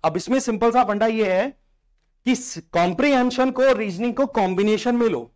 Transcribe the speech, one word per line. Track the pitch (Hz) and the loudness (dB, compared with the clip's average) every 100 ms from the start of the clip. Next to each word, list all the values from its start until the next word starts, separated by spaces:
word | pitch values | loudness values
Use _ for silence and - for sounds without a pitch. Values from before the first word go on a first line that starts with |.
अब | 165 170 | -2 -4
इसमें | 202 262 | -2 -2
सिंपल | 254 214 233 | -2 0 2
सा | 240 | 2
फंडा | 214 202 226 | 0 0 0
ये | 220 208 | 0 0
है | 185 254 - _ _ _ _ _ _ 240 | 0 -2 -8 _ _ _ _ _ _ -2
कि | 254 - - - | -2 -4 -14 -4
कॉम्प्रिहेंशन | 170 180 170 285 269 247 247 262 | 0 0 2 2 2 2 0 -2
को, | 254 262 | 2 2
रीजनिंग | 214 214 175 240 | 2 -2 -4 -4
को | 240 277 | -2 -2
कॉम्बिनेशन | 240 190 185 208 214 247 240 | 0 0 0 0 0 0 0
में | 233 | 0
लो | 143 127 | 0 -8